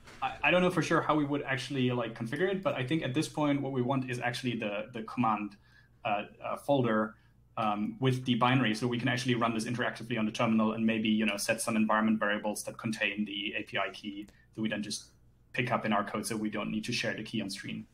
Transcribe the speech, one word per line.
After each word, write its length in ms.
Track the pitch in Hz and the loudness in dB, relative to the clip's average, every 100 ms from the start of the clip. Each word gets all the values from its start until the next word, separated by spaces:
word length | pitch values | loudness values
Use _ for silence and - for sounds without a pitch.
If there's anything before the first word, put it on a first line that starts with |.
| - - | -20 -6
I, 140 | 131 - | -6 0
I 60 | 143 | 4
don't 120 | 180 | 6
know 80 | 180 | 4
for 120 | 170 | 2
sure 200 | - 160 | 2 2
how 120 | - 151 | 4 2
we 100 | 143 | 4
would 160 | 143 | 0
actually, 480 | - 131 - 139 123 | -2 -4 -2 2 2
like, 280 | 123 117 113 | 2 -2 -4
configure 320 | 120 147 190 | -6 0 0
it, 120 | 196 | 2
but 120 | 143 | 0
I 80 | 131 | -2
think 200 | 131 160 | 0 0
at 100 | 131 | 0
this 160 | 139 156 | 0 -2
point 320 | - 147 139 | 0 2 2
what 120 | 135 | 0
we 100 | 131 | 0
want 280 | 123 131 127 | 2 0 0
is 100 | 123 | -2
actually 360 | 123 123 123 113 | -2 -2 -4 -2
the, 300 | 107 101 - | -4 -4 -6
the 80 | 113 | -10
command, 540 | 110 - 113 104 104 - _ - _ - | -8 0 2 2 -2 -8 _ -20 _ -8
uh, 180 | 113 104 - - | -2 -2 -4 -10
uh, 140 | 113 107 | -8 -8
folder, 600 | - 143 120 107 110 - _ _ _ - | 0 2 4 2 0 -4 _ _ _ -4
um, 400 | 107 104 107 - | -2 0 -2 0
with 240 | 131 127 | 2 2
the 100 | 127 | 0
binary, 400 | 113 123 131 110 | 4 4 4 4
so 100 | 107 123 | 2 0
we 120 | 117 | 0
can 80 | 117 | 0
actually 300 | 123 127 113 | 0 0 2
run 180 | 113 | 2
this 100 | 113 | 0
interactively 540 | 113 123 117 - 107 113 | -4 -2 -4 -4 -6 -2
on 80 | 107 | -2
the 60 | |
terminal 400 | - 117 110 110 | 2 2 4 4
and 120 | 113 | 2
maybe, 240 | 110 110 110 | 2 2 2
you 160 | 107 | 2
know, 120 | 107 101 | 2 0
set 240 | - 110 | -2 0
some 160 | - 110 | 0 2
environment 420 | 107 107 110 107 | 4 4 4 2
variables 460 | 104 104 107 101 | 2 0 -2 -4
that 120 | - - | -8 -6
contain 480 | 110 107 104 104 | -4 0 0 0
the 300 | 104 101 104 110 | -4 -2 -6 -6
A 60 | |
P 160 | - 104 | -6 -4
I 120 | 95 | -4
key 360 | - 104 101 104 - - | -6 -10 -10 -14 -18 -18
that 60 | - | -4
we 80 | 107 | -2
then 140 | 104 | -2
just 280 | 104 - - _ - _ _ | -4 -8 -12 _ -20 _ _
pick 180 | - 117 | -4 -2
up 160 | 110 110 | 0 0
in 60 | |
our 100 | 104 | 0
code, 240 | 101 107 101 | 0 -4 -4
so 100 | 107 | -4
we 140 | 107 | -4
don't 180 | 104 107 | -4 -4
need 140 | 107 | -4
to 100 | 120 | -4
share 220 | 123 110 | -2 -2
the 80 | 98 | -4
key 180 | 110 110 | -6 -4
on 80 | 98 | -4
screen. 380 | - 120 110 110 | -8 -8 -10 -12